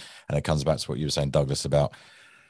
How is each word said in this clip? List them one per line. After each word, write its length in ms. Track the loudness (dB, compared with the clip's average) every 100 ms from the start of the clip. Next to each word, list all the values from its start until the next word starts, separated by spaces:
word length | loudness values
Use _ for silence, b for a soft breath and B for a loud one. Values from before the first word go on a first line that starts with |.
| B B B
and 80 | -2
it 60 |
comes 200 | 0 0
back 140 | 2 0
to 120 | -2
what 100 | -4
you 80 | -2
were 40 |
saying, 200 | 0 2
Douglas, 340 | 2 2 -2 0
about, 280 | 2 2 B B B B B B